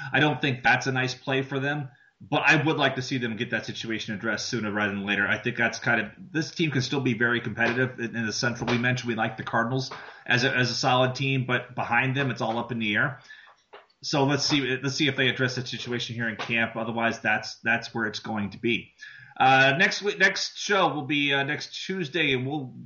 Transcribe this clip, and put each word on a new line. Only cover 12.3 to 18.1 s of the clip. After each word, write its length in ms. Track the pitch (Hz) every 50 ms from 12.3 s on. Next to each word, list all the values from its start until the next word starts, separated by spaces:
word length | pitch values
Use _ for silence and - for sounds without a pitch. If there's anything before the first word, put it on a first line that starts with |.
it's 100 | 110 -
all 160 | 120 113 113
up 140 | 117 117 -
in 80 | 120 113
the 160 | 110 104 104
air. 240 | 113 131 135 127 - - - - - - - - _ _ _ - - - _ _ _
So 240 | - - 160 143 135
let's 180 | 139 147 131 -
see, 340 | - 156 143 131 123 131 120
let's 140 | 139 135 127
see 120 | - 151
if 80 | 135 131
they 140 | 135 131 123
address 260 | - - 127 123 -
that 120 | 127 127
situation 480 | - 117 107 - 123 120 117 - - 110
here 120 | 120 117
in 80 | 113 104
camp. 400 | - - - 117 117 113 113 -
Otherwise, 440 | 113 113 117 113 117 117 113 110 -
that's, 400 | - 107 110 110 - - - - -
that's 300 | 113 117 117 - - -
where 120 | 117 110
it's 140 | 104